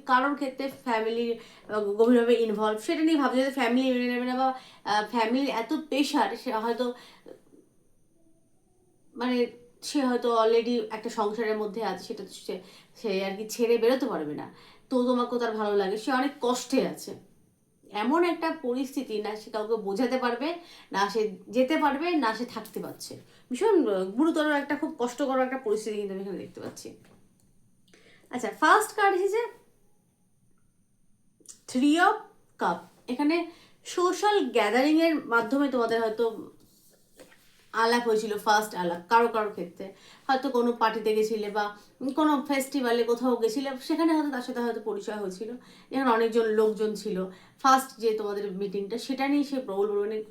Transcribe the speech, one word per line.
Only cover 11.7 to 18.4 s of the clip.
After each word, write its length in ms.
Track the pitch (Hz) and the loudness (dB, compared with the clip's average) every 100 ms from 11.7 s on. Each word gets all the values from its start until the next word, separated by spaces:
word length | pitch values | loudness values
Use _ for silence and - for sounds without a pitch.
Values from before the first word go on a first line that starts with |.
| 220 | -4
আছে, 200 | 220 220 | -4 -6
সেটা 200 | - 208 | -8 -12
তো 80 | 185 | -12
সে, 280 | - - 185 - - - - | -14 -10 -10 -12 -20 -20 -10
সে 280 | 226 190 | -4 -2
আর 120 | 196 196 | -2 -6
কি 120 | 214 | -8
ছেড়ে 300 | - 233 233 | -2 2 4
বেরোতে 280 | 226 262 254 | 4 2 0
পারবে 280 | 175 151 | -4 -6
না। 200 | 147 - - - - - | -8 -12 -16 -20 -20 -4
তো 140 | 254 | 0
তোমাকেও 340 | 247 247 240 240 | 2 2 0 -2
তার 140 | 233 | -2
ভালো 240 | 220 208 202 | -2 0 0
লাগে, 200 | 190 214 | 0 -2
সে 160 | - | -2
অনেক 180 | 254 277 - | 0 0 -2
কষ্টে 460 | 240 247 - 262 180 | -2 -2 0 0 0
আছে। 280 | - - - - _ _ _ _ _ - | -4 -12 -16 -18 _ _ _ _ _ -10
এমন 320 | 208 233 320 | -4 0 2
একটা 320 | 349 320 | 2 0